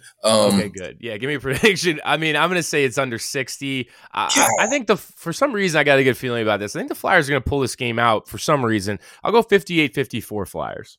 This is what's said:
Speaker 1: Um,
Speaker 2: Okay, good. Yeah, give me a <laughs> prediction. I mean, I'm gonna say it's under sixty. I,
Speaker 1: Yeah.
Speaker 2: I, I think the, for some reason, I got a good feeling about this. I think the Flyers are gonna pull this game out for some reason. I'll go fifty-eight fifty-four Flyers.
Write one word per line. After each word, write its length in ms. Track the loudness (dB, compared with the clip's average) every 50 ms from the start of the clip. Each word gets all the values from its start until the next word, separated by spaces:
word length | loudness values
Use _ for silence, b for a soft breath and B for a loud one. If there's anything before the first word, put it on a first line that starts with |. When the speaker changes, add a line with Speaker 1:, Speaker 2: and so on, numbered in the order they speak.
| B B B _ 0
Speaker 1:
Um, 320 | 2 4 4 4 4 2
Speaker 2:
Okay, 140 | 2 0 -2
good. 280 | -8 -12 -14 -14 -14 -12
Yeah, 180 | -10 -10 -8
give 100 | -6 -6
me 80 | -6 -6
a 40 | -4
<laughs> 20 |
prediction. 600 | -4 -4 -2 2 2 2 2 2 0 -2 -2 -2 -2
I 140 | -2 -2
mean, 180 | 0 0 0 2
I'm 140 | 2 2 2
gonna 140 | 2 -2 -2
say 220 | 0 0 0 0
it's 120 | 2 0
under 220 | -2 -2 -2 -4 -6
sixty. 680 | -8 -6 -6 -6 -6 -6 -10 -10 -8 -6 -6 -6 -6 B B B B B -6
I, 180 | -4 -2 0 2
Speaker 1:
Yeah. 120 | 2 2 2 2 0
Speaker 2:
I, 40 | 0
I 20 |
think 200 | 0 0 -2 0
the, 100 | 0 0
for 340 | 0 -2 -16 -20 -10 -8 -8
some 200 | -2 0 -2 0
reason, 280 | 0 0 0 2 2 2
I 40 | 4
got 160 | 4 4 6
a 40 | 4
good 140 | 4 2
feeling 240 | 0 -4 -4 -2 0
about 180 | 0 0 0 0
this. 160 | -2 -6 -6
I 40 | -8
think 100 | -6 -6
the 60 | -8
Flyers 340 | -6 -2 2 2 2 2 2
are 40 | -2
gonna 80 | -2
pull 180 | 0 0 0 0
this 160 | 0 -2 -2
game 240 | -4 -4 -2 0 2
out 280 | 4 4 2 2 -2
for 120 | -6 -12 -6
some 260 | 0 0 2 2 2
reason. 320 | 2 2 2 0 -2 -6 -6 B B B B B
I'll 80 | 2
go 120 | 4 4 4
fifty-eight 500 | 4 2 2 2 2 2 2 2 2 0
fifty-four 540 | -4 -4 -4 -4 -8 -8 -6 -6 -6 -6
Flyers. 500 | -6 -6 -6 -6 -6 -8 -10 -14 -16 -20